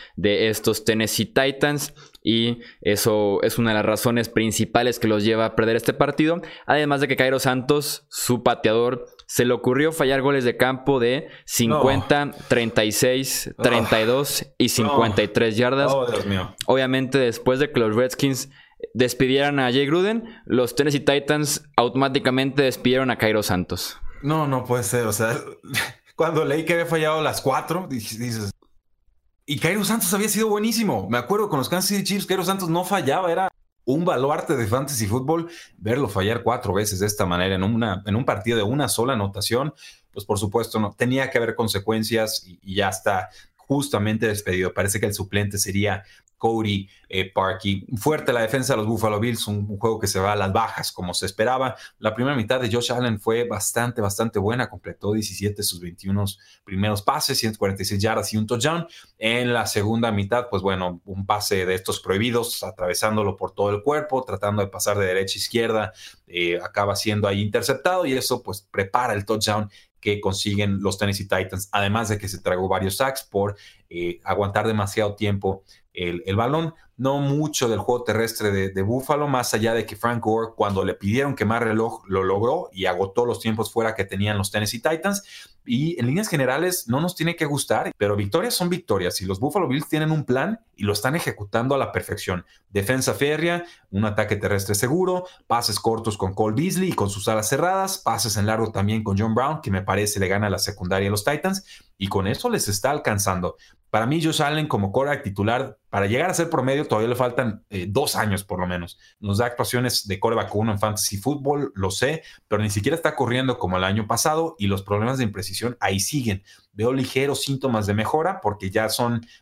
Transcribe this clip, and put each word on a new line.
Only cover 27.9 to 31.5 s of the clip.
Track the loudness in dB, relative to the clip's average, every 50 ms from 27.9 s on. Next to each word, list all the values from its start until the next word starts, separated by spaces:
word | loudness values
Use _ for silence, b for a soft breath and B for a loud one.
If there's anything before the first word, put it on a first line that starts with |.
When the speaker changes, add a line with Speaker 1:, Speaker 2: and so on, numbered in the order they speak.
| -8 -8 -8 -8 -8 -8
Speaker 2:
dices, | -6 -6 -4 -4 -4 -6 -8 _ _ _ _ _ _ _ _ _ _ _ _ _ _ _ _ _ _
y | -8 -4 -2
Cairo | 0 0 0 0 0
Santos | 0 0 0 0 0
había | 0 0 0 0
sido | 0 0 2 2
buenísimo. | 2 0 0 0 0 0 0 0 0 0 0 0
Me | -2 -2
acuerdo | 0 0 0 0 0
con | 0